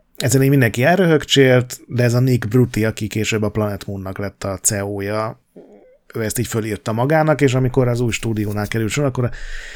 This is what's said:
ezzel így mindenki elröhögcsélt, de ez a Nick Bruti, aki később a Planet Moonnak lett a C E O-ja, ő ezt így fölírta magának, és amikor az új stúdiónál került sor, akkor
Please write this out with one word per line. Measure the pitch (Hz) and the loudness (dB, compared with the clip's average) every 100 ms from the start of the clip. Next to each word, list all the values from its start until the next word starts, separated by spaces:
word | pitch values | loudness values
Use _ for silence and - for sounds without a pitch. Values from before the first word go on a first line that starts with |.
| _ - | _ -4
ezzel | 131 135 | 0 2
így | 135 | 4
mindenki | 139 117 117 | 4 2 2
elröhögcsélt, | 139 180 175 156 - 139 131 127 123 - - | 2 4 4 2 2 4 6 6 2 -8 -6
de | 123 | 0
ez | 120 | 2
a | 123 | 2
Nick | 131 123 110 | 2 0 2
Bruti, | 127 120 107 | 2 2 2
aki | 110 - 110 | -2 -2 -4
később | 107 104 110 | -4 -2 0
a | 104 | -2
Planet | 110 104 98 - | -2 -2 -4 -8
Moonnak | 98 95 95 | -8 -8 -8
lett | 98 - | -8 -8
a | 101 95 | -8 -4
C | - | -2
E | 104 | -2
O-ja, | 101 101 98 107 110 - _ - - - _ _ _ | -4 -4 -4 -4 -4 -8 _ -20 -20 -20 _ _ _
ő | 117 | -6
ezt | 107 - | -4 -4
így | 113 | -4
fölírta | 117 107 104 - | -4 -4 -6 -4
magának, | 110 135 160 156 143 | -2 2 2 2 2
és | 143 | 2
amikor | 131 127 135 123 | 2 0 2 0
az | 120 | 0
új | 120 | -2
stúdiónál | - 113 107 104 104 104 | -2 -2 -2 -2 -4 -4
került | 113 107 | -4 -4
sor, | 143 | -2
akkor | 143 123 120 - - - - | -2 -2 -4 -6 -10 -10 -12